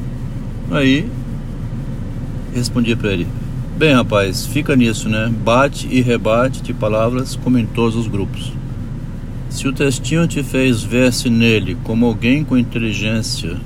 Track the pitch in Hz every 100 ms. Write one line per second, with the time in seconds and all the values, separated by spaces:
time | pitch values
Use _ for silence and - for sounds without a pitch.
0 | - - - - - - - 147 135 139
1 | 208 - - - - - - - - -
2 | - - - - - 120 120 131 117 113
3 | 107 90 85 - - - - - 156 127
4 | 104 104 98 90 - 120 156 135 117 110
5 | 110 107 110 110 110 120 139 - - 127
6 | 123 117 104 117 131 123 - - 107 107
7 | 113 127 127 - - 123 107 117 117 113
8 | 110 98 92 - - - - - - -
9 | - - - - - - 143 143 143 127
10 | - 160 170 147 139 131 131 113 101 120
11 | 127 - 127 113 117 110 - 87 - 113
12 | 120 107 117 143 131 127 120 120 113 101
13 | 107 110 - - 90 87